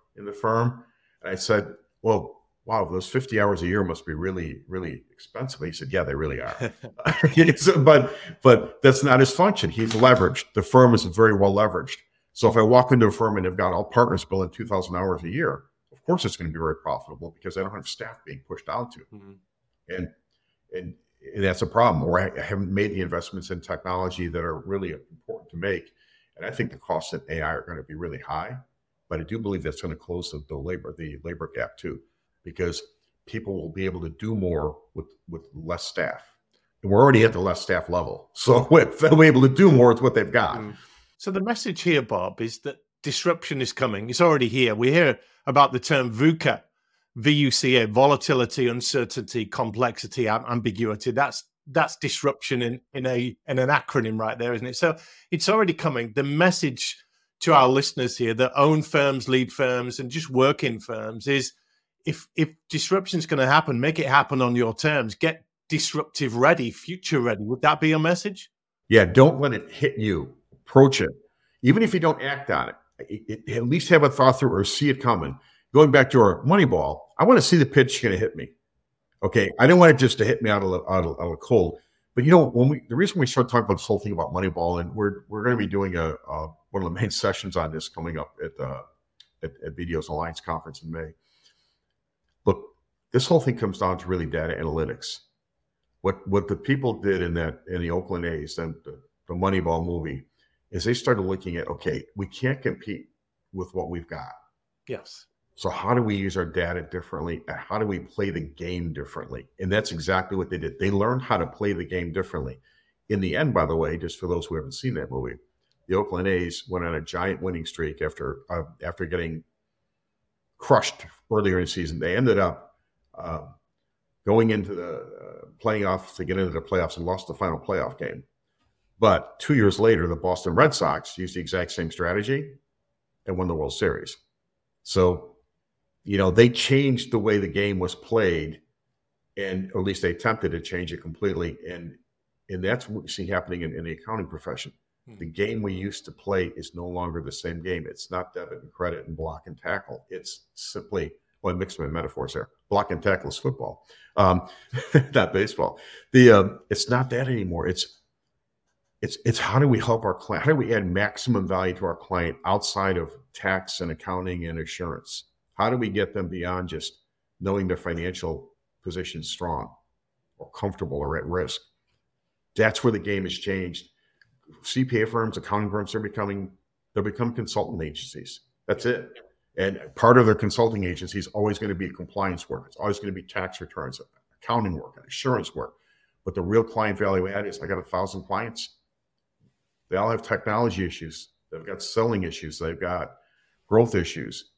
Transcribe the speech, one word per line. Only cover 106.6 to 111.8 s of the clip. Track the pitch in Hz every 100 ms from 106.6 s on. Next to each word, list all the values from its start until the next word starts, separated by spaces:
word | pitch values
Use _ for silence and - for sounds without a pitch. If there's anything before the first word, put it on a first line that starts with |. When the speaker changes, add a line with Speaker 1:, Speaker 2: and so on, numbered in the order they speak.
| 85 87
Speaker 1:
differently? | 78 90 - 76 85 82 -
And | -
how | - 107
do | 107
we | 90
play | - - 98
the | 85
game | 76 - 87 90 85
differently?" | 71 71 - - 64 - -
And | 95
that's | 104 110
exactly | 85 78 95 92 95
what | 85
they | 87
did. | 80 -
They | 98
learned | 98 110 127
how | 127 104
to | 80
play | - 104
the | 87